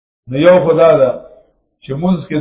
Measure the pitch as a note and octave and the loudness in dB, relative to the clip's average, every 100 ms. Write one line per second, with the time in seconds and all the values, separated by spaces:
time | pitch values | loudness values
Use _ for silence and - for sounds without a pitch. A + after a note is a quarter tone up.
0 | _ _ - C3+ E3+ F3+ D#3+ D#3 E3 D3+ | _ _ -10 0 2 2 2 2 2 2
1 | B2+ - - _ _ _ _ _ - C#3 | 0 -4 -14 _ _ _ _ _ -14 -6
2 | F3+ E3+ B2+ D3+ | -4 -4 -4 -8